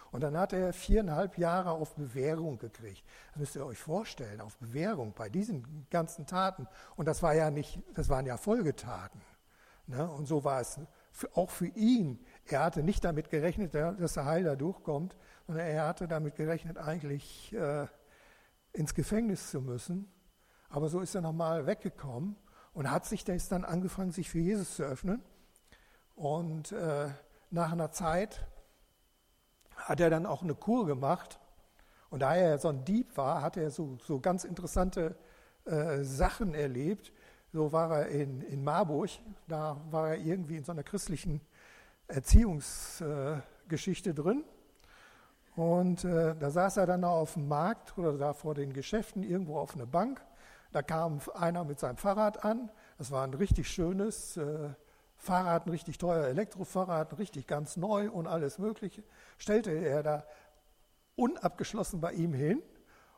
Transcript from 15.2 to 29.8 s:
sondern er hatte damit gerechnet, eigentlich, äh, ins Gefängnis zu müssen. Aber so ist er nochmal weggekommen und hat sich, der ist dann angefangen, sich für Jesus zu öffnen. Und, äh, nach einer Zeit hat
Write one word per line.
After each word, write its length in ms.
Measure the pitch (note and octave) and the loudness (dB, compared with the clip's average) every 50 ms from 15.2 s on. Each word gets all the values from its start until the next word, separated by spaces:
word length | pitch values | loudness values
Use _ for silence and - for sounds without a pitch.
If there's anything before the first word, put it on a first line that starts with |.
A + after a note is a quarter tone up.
| - - - - - | -20 -20 -20 -16 -10
sondern 220 | - D#3+ D#3+ E3+ E3 | -6 -4 -4 -2 -2
er 200 | D3+ D3+ D3+ D3 | 0 0 0 0
hatte 200 | E3+ - F#3 D#3+ | -2 -2 -4 -2
damit 280 | E3 D#3 D#3 D3 D3 | -2 -2 -2 -2 -2
gerechnet, 440 | - D#3 D#3 E3 D#3+ - E3 D#3+ - | -2 -2 -2 -2 -2 -4 -8 -10 -6
eigentlich, 720 | D#3+ D3 D#3+ F3 D3 C#3+ C#3+ C#3+ - - - - - - G#3 | -6 -4 -4 -4 -4 -4 -4 -6 -6 -10 -16 -18 -14 -8 -6
äh, 320 | A3 E3+ C#3+ D3 D3 C#3 - - - _ - - - - - - - _ _ _ _ _ _ - | -2 -2 0 0 -2 -4 -6 -8 -14 _ -20 -20 -20 -20 -20 -20 -20 _ _ _ _ _ _ -4
ins 220 | - D#3 - - | -2 -2 0 0
Gefängnis 560 | - D3 - G3+ A3 A#3 A3 F#3 - - - | 0 0 2 2 2 2 2 0 -2 -4 -6
zu 100 | - C#3+ | -6 -6
müssen. 500 | C3 C3 B2 B2 - - F3 F#3+ G3+ - - _ _ _ _ _ _ _ _ _ _ - | -4 -4 -6 -6 -4 -4 -6 -6 -6 -8 -14 _ _ _ _ _ _ _ _ _ _ -6
Aber 200 | - D3 D#3 D3+ | -2 -2 0 0
so 120 | E3 F3+ | 0 -2
ist 120 | F#3+ - - | -2 -2 -2
er 80 | G3 | -2
nochmal 460 | E3 D#3+ D#3+ E3 E3+ D#3+ E3 E3 C3+ D#3 | -2 -2 0 0 0 2 0 2 2 0
weggekommen 680 | G#3+ G#3 - F#3+ - - - C3+ A#2+ B2 D#3+ G3+ G#3 - - - - - - - - | -2 -2 -4 -6 -8 -6 -8 -8 -6 -4 -4 -4 -6 -8 -14 -20 -20 -20 -20 -10 -6
und 160 | - C#3 C3+ | -4 0 0
hat 160 | D3 F3+ - | 0 0 0
sich, 180 | - A3+ F#3 - | -2 -6 -4 -2
der 120 | - F3+ | -2 -2
ist 160 | F3 - - | -2 0 0
dann 120 | F#3+ F3+ F3+ | -2 -2 -2
angefangen, 480 | - E3 F3 F#3 F3+ - F#3+ F#3+ F#3 | -2 -2 -2 -2 -2 -2 -4 -4 -4
sich 180 | E3 F#3+ E3+ - | -4 -4 -6 -2
für 100 | - E3 | 0 0
Jesus 360 | E3 F3+ A3 G#3 F3+ - - | 2 2 2 0 -2 -4 -4
zu 80 | - D3+ | -4 -4
öffnen. 380 | C#3+ C3 - - F#3 G3+ B3 - - - - - _ _ _ _ _ - - _ _ _ _ _ _ _ | -4 -4 -4 -2 -2 -2 -2 -4 -10 -20 -20 -20 _ _ _ _ _ -20 -20 _ _ _ _ _ _ _
Und, 560 | - D#3+ C#3 D3+ E3 E3+ E3 D#3 D#3+ D3 - | -6 -2 -2 0 0 -2 -2 -4 -6 -6 -6
äh, 380 | G3 G#3+ F3 D#3+ D3 C#3+ D3 C#3+ C#3 - - - - - _ _ | -6 -4 -2 0 0 0 -2 -4 -6 -10 -16 -20 -20 -20 _ _
nach 200 | - E3+ E3+ D#3 | -2 0 0 0
einer 200 | E3+ E3+ D#3+ D3+ | 0 -2 -2 -4
Zeit 540 | - - F#3 D#3+ E3 F3+ G#3 G#3+ - - - - - - - - _ _ _ _ _ _ _ _ _ _ _ _ _ _ _ _ _ _ _ _ - | -4 -4 -2 0 2 0 0 -2 -4 -8 -8 -8 -10 -14 -20 -20 _ _ _ _ _ _ _ _ _ _ _ _ _ _ _ _ _ _ _ _ -16
hat 240 | - | -10